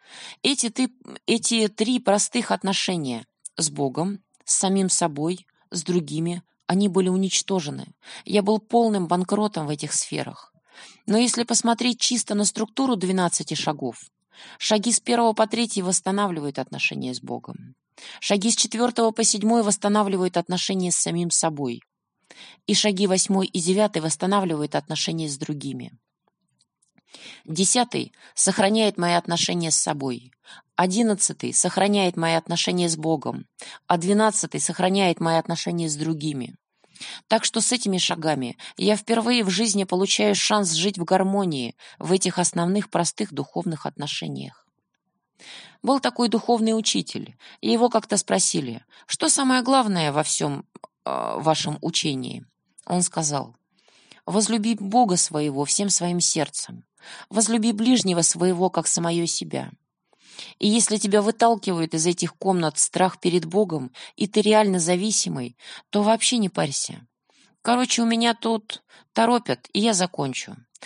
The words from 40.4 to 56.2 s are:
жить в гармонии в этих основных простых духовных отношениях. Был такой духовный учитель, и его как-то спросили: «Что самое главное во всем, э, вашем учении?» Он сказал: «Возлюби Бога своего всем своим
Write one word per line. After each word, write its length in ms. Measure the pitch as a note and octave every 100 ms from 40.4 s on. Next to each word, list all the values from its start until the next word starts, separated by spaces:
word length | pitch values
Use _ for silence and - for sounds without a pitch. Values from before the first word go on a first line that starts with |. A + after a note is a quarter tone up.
| - G#3+ F#3
жить 260 | D#3+ G3 G3
в 60 |
гармонии 720 | E3+ F#3 F#3+ G3 F#3 C#3+ A#2 - - -
в 140 | D#3
этих 260 | F#3+ F#3 F3
основных 520 | F3 F3 E3+ G3+ G3+
простых 420 | F3 E3+ - G#3+
духовных 540 | C#3 C#3 - E3+ D3+ D3
отношениях. 800 | - D3 - D#3+ C3+ - - _ _ _ _ _ _ _ _ - - - _
Был 180 | D4 C4+
такой 280 | B3+ A#3+ A#3+
духовный 480 | A3+ - A#3 A3 A3
учитель, 600 | G#3+ G3+ - G#2 G#2+ - - -
и 100 | A3
его 200 | A#3 A#3+
как-то 260 | A3+ - G3+
спросили: 680 | - G3 - E3+ C3 A2+ _ - -
«Что 220 | - D#4+
самое 340 | - C4 B3+
главное 480 | A#3+ C4+ A3 F3+ D3+
во 120 | C#3+
всем, 420 | D3+ - D3+ C#3 - - - _
э, 320 | - C2 A1+ B1
вашем 400 | D3+ D3+ - D3
учении?» 600 | E3 - D#3+ C3 B2+ - - _ _ _ -
Он 160 | F3+
сказал: 520 | F3+ - D3+ C#3+ A#2+ - _ _ _ _ _ -
«Возлюби 500 | - F#3+ G#3+ A3 G#3+
Бога 420 | G#3+ G3 A#3+ A#3 F3+
своего 480 | - D3+ D3+ C#3 C#3+
всем 240 | - G3+
своим 300 | - F3 F3